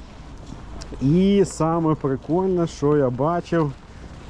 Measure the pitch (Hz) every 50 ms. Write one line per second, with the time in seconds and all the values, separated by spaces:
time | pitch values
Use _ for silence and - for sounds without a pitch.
0 | - - - - - - - - - - - - - - - - - - - -
1 | 127 135 160 180 190 196 202 202 185 - - - 156 160 165 170 160 156 151 -
2 | - 139 135 123 - - 156 180 190 196 185 175 170 160 - - 143 147 151 147
3 | 139 123 123 120 139 160 175 175 170 - 170 165 156 143 135 - - - - -
4 | - - - - - -